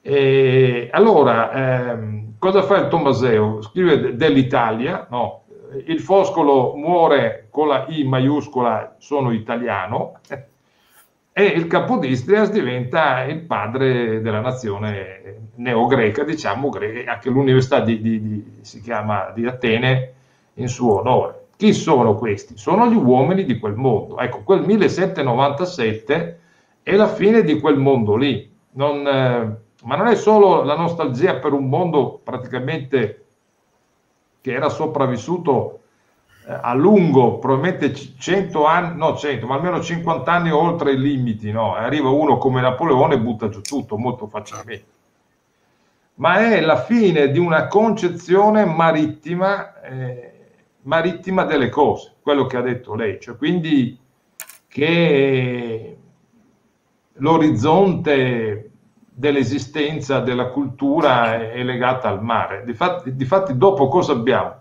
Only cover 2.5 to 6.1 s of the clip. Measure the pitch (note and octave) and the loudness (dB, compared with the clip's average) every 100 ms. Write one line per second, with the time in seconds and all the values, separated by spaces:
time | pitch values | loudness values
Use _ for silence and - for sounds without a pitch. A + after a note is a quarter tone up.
2.5 | G3 F#3 G3 - E3+ D3 A2+ B2+ A2 G#2+ | 2 2 0 2 0 0 2 2 2 2
3.5 | - - F3+ F3+ C3 B2 A#2 D#3 C#3 C3 | -2 -8 -2 2 2 0 0 2 4 2
4.5 | B2+ A#2 A2+ C#3 F#3 - B2 G2+ - _ | 0 0 -2 -4 -6 -8 -6 -6 -8 _
5.5 | - - C3+ D3 D#3 C3 | -20 -14 -12 -6 -6 2